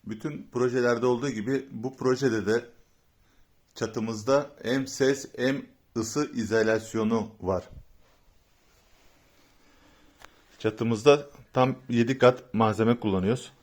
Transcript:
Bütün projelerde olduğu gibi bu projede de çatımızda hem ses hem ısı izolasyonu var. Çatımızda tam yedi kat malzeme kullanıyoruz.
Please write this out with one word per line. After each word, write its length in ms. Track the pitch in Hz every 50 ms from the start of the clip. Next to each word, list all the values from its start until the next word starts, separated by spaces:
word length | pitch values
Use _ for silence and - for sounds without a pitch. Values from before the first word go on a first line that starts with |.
| _ 104
Bütün 360 | 110 113 - 156 147 - - -
projelerde 540 | - 120 123 123 120 131 123 120 120 113 120
olduğu 240 | 127 123 117 139 143
gibi 380 | 120 107 104 123 135 135 135 -
bu 260 | - 113 113 131 135
projede 480 | - 117 127 127 127 139 131 113 110 95
de 200 | 101 110 120 - - - - _ _ _ _ _ _ _ _ _ _ _ _ _ _ _ _ _ _ _
çatımızda 760 | - 120 107 107 123 110 113 110 107 104 127 135 143 147 - - - -
hem 240 | 110 127 135 131
ses 400 | 135 - - 135 131 139 135 - - -
hem 280 | - 123 131 139 139 - - _ _ _ _ _
ısı 340 | 117 107 - - 151 151 - -
izolasyonu 960 | 120 110 95 110 113 107 110 110 110 110 - - 113 110 107 117 113 104 107 - _
var. 280 | - 90 95 90 - - - - - _ - _ _ _ _ _ _ _ _ _ _ _ _ _ _ _ _ _ _ _ _ _ _ - _ _ _ _ _ _ _ _ _ _ _ _ _ _ _ _ _ _ _ - _ _ - - _ _ _ _ - -
Çatımızda 720 | - 107 107 - 117 117 117 107 113 143 143 147 143 - - - - _ _
tam 220 | 131 127 131 131 - - -
yedi 280 | 123 117 117 120 135
kat 360 | 131 127 123 127 - - - -
malzeme 460 | 110 113 107 104 95 110 113 120 117
kullanıyoruz. 520 | - 107 95 95 92 101 123 127 - - - _